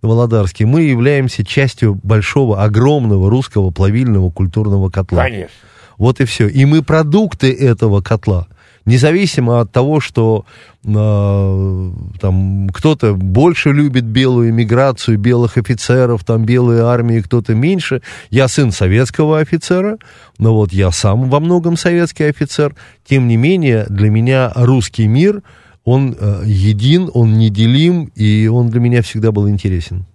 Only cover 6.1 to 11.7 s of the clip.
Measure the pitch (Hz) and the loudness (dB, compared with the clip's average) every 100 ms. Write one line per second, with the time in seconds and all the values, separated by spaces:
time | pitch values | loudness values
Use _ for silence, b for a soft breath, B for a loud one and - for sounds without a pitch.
6.1 | 127 123 - 104 135 135 156 143 160 151 | 0 -2 0 0 2 2 2 2 0 2
7.1 | 180 214 - 135 127 131 113 113 101 92 | 2 0 0 -2 0 0 2 0 0 0
8.1 | 113 - 90 87 b b b - 123 147 | -4 -2 -4 -4 b b b 0 2 2
9.1 | 170 196 - 120 120 110 - 131 151 - | 2 0 0 0 0 0 -2 0 0 -2
10.1 | - 113 107 - B B B 110 104 107 | -2 0 0 -4 B B B -4 0 0
11.1 | 104 101 101 98 95 95 | 0 0 0 0 0 -2